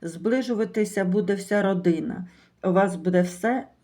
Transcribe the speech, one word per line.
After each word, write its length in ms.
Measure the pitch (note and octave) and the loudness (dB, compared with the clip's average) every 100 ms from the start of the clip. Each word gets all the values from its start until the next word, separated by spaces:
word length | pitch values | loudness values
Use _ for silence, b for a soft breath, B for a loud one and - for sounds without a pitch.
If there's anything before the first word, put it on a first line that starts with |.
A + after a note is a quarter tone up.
зближуватися 1040 | E3 E3+ F#3+ B3+ A#3+ A3 G#3 G#3+ G#3 G3+ F3+ | -12 -6 0 0 0 -2 -2 -2 -2 0 0
буде 300 | G3+ F#3 G3 | 0 0 -2
вся 260 | - G3+ | 0 0
родина. 680 | G3 F3+ F3+ D#3+ D3+ - F3+ B B _ | 2 2 2 2 -2 -8 -12 B B _
У 80 | F#3 | 2
вас 240 | F#3 G3 E3+ | 4 2 0
буде 260 | F#3 F3+ | 0 2
все 460 | F3+ - A3+ B3 - _ | 2 0 -2 -2 -4 _